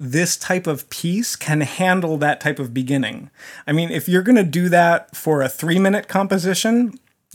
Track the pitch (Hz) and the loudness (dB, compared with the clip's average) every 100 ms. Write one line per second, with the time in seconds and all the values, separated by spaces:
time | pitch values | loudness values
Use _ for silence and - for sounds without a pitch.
0 | 131 147 175 - - 185 175 139 - - | -4 0 0 -2 -2 -2 -2 -6 -8 -8
1 | 170 196 240 - - 151 139 - 185 185 | -4 -2 -4 -6 -2 -2 -2 0 0 2
2 | 165 156 147 135 147 147 127 127 127 139 | 0 0 0 0 -2 -4 -6 -4 -2 -2
3 | 110 - - _ - - - 156 165 160 | -2 -6 -16 _ -20 -14 -2 -2 0 -4
4 | - 180 190 247 175 170 180 170 170 170 | 0 0 6 4 4 0 2 4 4 2
5 | - - 160 147 131 - 160 175 190 202 | -2 -8 -2 0 0 -4 0 2 4 2
6 | - 190 196 196 180 180 220 233 240 - | 0 -2 0 0 0 0 2 2 0 -4
7 | _ _ _ | _ _ _